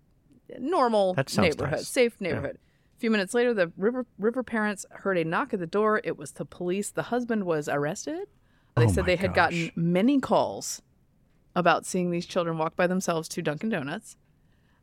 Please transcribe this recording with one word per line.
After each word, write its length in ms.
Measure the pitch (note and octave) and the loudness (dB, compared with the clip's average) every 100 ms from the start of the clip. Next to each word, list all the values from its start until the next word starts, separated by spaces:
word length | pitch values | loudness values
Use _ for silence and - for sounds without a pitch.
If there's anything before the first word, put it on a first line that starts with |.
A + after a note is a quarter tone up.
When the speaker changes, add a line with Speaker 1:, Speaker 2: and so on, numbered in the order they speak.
| _ _ _ - - - | _ _ _ -20 -20 -10
Speaker 1:
normal 540 | C4+ F4 B3 G#3+ F#3+ F#3 | -2 2 4 4 2 0
Speaker 2:
That 140 | E3+ | -2
sounds 200 | G3 F3+ | 2 2
Speaker 1:
neighborhood, 300 | D3 C#3+ D3 | 2 -2 -4
Speaker 2:
nice. 80 | - | -2
Speaker 1:
safe 280 | C#4+ A#3+ - | 2 2 0
Speaker 2:
Yeah. 100 | F#3 | -4
Speaker 1:
neighborhood. 280 | C3 C#3 - _ _ _ _ | -4 -6 -10 _ _ _ _
A 40 | |
few 120 | A3+ | 0
minutes 220 | G#3+ F#3 | 2 2
later, 200 | A#3+ B3 | 2 2
the 180 | G#3+ E3 F3 | 2 0 0
River, 280 | G3+ B3+ B3 - | -2 -2 -6 -4
River 260 | G#3 B3+ | -2 -2
parents 420 | A#3 A3+ G#3 G3+ - | -2 -2 -2 -4 -10
heard 280 | - G3 F3+ | -8 -2 0
a 80 | D#3+ | 0
knock 280 | F3+ C#4 | -2 -2
at 60 | G3+ | -4
the 80 | E3 | -2
door. 320 | G3+ G#3+ G#3+ | 0 2 2
It 140 | - D3 | -2 -6
was 140 | D3 | -10
the 120 | - D#3+ | -10 -12
police. 440 | - F3+ G3 G3+ | -6 -2 -2 -2
The 140 | - | -4
husband 400 | D3 A#3+ A#3 A3 | -2 -2 0 -2
was 240 | F3+ D#3 D3 | 0 -2 0
arrested. 600 | C#3+ D3 G3+ - E4 G4+ _ _ _ _ - | -2 -2 -4 -6 -8 -8 _ _ _ _ 2
They 100 | A2+ | 4
Speaker 2:
Oh 20 | |
Speaker 1:
said 140 | F#2 | 4
Speaker 2:
my 60 | F3+ | 2
Speaker 1:
they 80 | F3 | 2
had 160 | F#3 | 2
Speaker 2:
gosh. 180 | F3+ E3 | 2 2
Speaker 1:
gotten 200 | E3+ E3 - | 2 -4 0
many 440 | E3+ F3+ A#3 C#4+ | 2 4 4 2
calls 640 | - F3 G#2+ G2+ - - _ _ _ _ _ _ _ F3+ | 2 2 2 -4 -10 -12 _ _ _ _ _ _ _ 2
about 300 | F3 D3 - | 4 4 2
seeing 240 | F#3 F3 | -2 -2
these 140 | E3+ F3 | -2 -4
children 320 | F#3 E3+ D#3+ | -2 -2 -2
walk 180 | D#3+ - | -2 0
by 120 | F3+ | 2
themselves 400 | F#3 F3+ E3 D#3+ | 2 0 -2 -4
to 120 | - | -6
Dunkin' 280 | D#3+ D3+ A3 | -4 -4 -4
Donuts. 460 | F#3+ C#3 G3 - - _ _ _ _ _ _ | -4 -4 -8 -12 -20 _ _ _ _ _ _